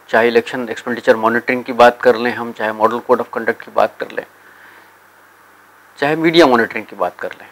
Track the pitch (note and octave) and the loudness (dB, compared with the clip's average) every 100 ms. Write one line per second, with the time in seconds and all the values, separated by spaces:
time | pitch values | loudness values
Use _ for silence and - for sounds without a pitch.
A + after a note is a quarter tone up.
0 | - A#2 A#2 A#2 A2+ B2+ A#2 A2 B2 A#2 | -2 0 2 0 -2 -6 -10 -10 -8 -2
1 | C3 A2+ A2 A#2 - B2+ A#2+ A#2 A#2+ - | 0 0 0 -2 -2 -6 -4 4 4 4
2 | B2+ A2+ A#2+ A#2 A#2 A2+ A2 G#2+ A2 A#2+ | 2 0 -2 -6 -10 -8 -8 -2 -2 -2
3 | - A#2 A#2 A#2+ A2+ A2+ - G#2+ G#2+ - | 0 -2 -2 -6 -6 -8 -6 -2 -2 -4
4 | - - - _ _ - - - _ _ | -12 -12 -14 _ _ -20 -20 -20 _ _
5 | _ _ _ _ _ _ _ _ _ - | _ _ _ _ _ _ _ _ _ -6
6 | C#3+ D#3+ E3 E3 D3 A#2+ G#2+ A2+ G#2 G2+ | -4 0 2 6 6 4 0 -4 -12 -6
7 | F2+ - G2 - - | -4 -4 -12 -12 -20